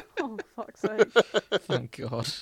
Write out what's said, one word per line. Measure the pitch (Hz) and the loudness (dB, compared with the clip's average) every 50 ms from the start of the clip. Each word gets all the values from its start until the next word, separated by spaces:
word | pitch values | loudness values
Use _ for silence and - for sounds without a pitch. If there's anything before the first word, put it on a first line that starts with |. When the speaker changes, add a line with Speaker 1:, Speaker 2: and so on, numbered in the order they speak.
| - - - - | -6 -6 -6 -6
Speaker 1:
Oh, | 320 247 220 202 - - _ | -6 -6 -6 -10 -12 -12 _
fuck's | - 214 - - - | -14 -14 -14 -8 -4
sake. | - 208 214 220 226 233 - 233 - - - 208 - - 214 190 - | -4 0 4 4 4 4 6 4 4 4 2 -2 -2 0 -2 -2 0
Speaker 2:
Thank | - - 123 117 110 - - | 0 -2 -2 -2 -4 -10 -10
God. | 123 113 120 113 113 - - - | -8 -6 -4 -4 -4 -4 -6 -8